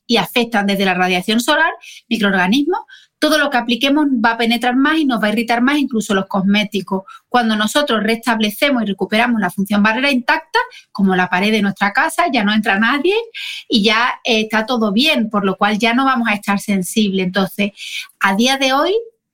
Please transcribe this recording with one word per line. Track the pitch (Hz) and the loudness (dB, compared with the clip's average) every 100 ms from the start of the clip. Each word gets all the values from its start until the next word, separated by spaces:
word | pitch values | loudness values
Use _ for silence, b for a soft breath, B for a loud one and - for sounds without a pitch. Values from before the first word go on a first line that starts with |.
| - | 0
y | 226 | 0
afectan | 180 254 233 220 202 | 2 0 0 0 0
desde | 190 | 0
la | 196 | 0
radiación | 180 180 180 185 220 | 0 0 0 0 0
solar, | 240 302 320 - B B - | 2 2 2 -2 B B -6
microorganismos, | 226 208 190 185 247 285 403 - B B _ | -2 2 2 2 2 2 -2 -6 B B _
todo | 302 302 | 2 2
lo | 277 | 2
que | 254 | 0
apliquemos | 233 233 277 285 294 | 0 0 2 2 2
va | 254 226 | 2 0
a | 226 | 0
penetrar | 233 233 247 247 | 0 0 0 2
más | 285 320 | 2 2
y | |
nos | 285 226 | 0 0
va | 214 | 0
a | |
irritar | 220 226 233 | -2 -2 0
más, | 247 294 | 2 0
incluso | 269 220 - | 0 -2 -2
los | 196 196 | -2 -2
cosméticos. | 202 185 208 208 202 175 190 B B _ | -2 2 2 0 -4 -4 -6 B B _
Cuando | 247 226 | 0 2
nosotros | 214 214 294 294 220 | 0 0 0 0 0
restablecemos | 208 226 247 226 214 208 294 254 | 0 -2 -2 0 -2 -2 0 0
y | 214 | -2
recuperamos | 190 190 214 240 226 | -4 -2 0 0 0
la | 185 | -2
función | 190 196 208 | -2 -2 2
barrera | 208 220 277 | 2 2 0
intacta, | 254 240 311 - 453 480 B B | 0 0 -2 -2 -2 -2 B B
como | - 196 | -2 0
la | 180 180 | 2 0
pared | 180 208 | 0 0
de | 220 | 2
nuestra | 202 196 202 | 0 0 -2
casa, | 262 320 - 349 | 0 0 0 0
ya | 247 | 0
no | 202 | 0
entra | 214 214 196 | 0 0 0
nadie | 226 285 330 427 466 B B B - | 0 0 0 0 -4 B B B -2
y | 233 | 0
ya, | 202 220 247 - | 2 2 0 -2
eh, | - 220 | -2 -2
está | 220 220 | 0 -2
todo | 220 247 214 | -2 -2 0
bien, | 196 302 285 220 | 2 2 0 0
por | 202 | 0
lo | 196 190 | -2 0
cual | 208 214 | -2 0
ya | 226 | 0
no | 240 269 | 2 2
vamos | 254 226 | 0 -2
a | |
estar | 208 208 202 | -2 -2 -2
sensibles. | - 196 180 - 208 190 185 | 0 -2 -2 0 0 0 -2
Entonces, | 190 190 - 202 B B B B - | 0 -2 -2 -6 B B B B -4
a | 202 196 | -2 2
día | 247 269 | 0 0
de | 269 | 0
hoy, | 269 330 440 453 - _ | 0 0 -2 -4 -14 _